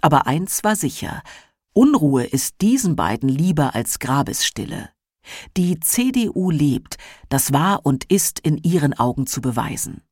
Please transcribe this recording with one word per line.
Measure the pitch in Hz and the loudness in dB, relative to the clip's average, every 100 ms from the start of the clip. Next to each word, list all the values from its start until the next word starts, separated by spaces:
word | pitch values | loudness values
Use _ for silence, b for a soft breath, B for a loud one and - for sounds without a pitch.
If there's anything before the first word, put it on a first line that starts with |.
Aber | 160 147 - | 4 2 2
eins | 143 185 - | -2 -2 -4
war | 214 214 | -2 -2
sicher, | 143 - - - B B B B _ | -4 -6 -10 -12 B B B B _
Unruhe | - 269 277 151 135 | 4 4 6 4 2
ist | 120 135 - - | 0 -2 -4 -2
diesen | 202 262 208 160 | 0 2 0 0
beiden | 82 110 135 | -2 0 0
lieber | 135 180 156 139 - | 0 0 2 0 0
als | 117 - | -4 -6
Grabesstille. | 123 135 143 139 - - - - - _ _ _ B B B - | -2 0 0 -2 -4 -4 -10 -10 -12 _ _ _ B B B -2
Die | 180 170 | 0 0
C | - - 254 | -2 0 0
D | 254 226 | 2 0
U | - 185 | 0 0
lebt, | 160 147 131 - - B B B | 2 2 0 -4 -16 B B B
das | 135 - | -2 2
war | 139 170 202 - | 2 2 2 0
und | 135 - | 0 2
ist | 196 - - | 0 0 -2
in | 160 156 | -2 0
ihren | 170 175 147 - | 2 2 2 2
Augen | 120 120 127 | -2 0 -4
zu | - | -4
beweisen. | 123 120 - 120 - - _ | -4 -2 -4 -6 -8 -12 _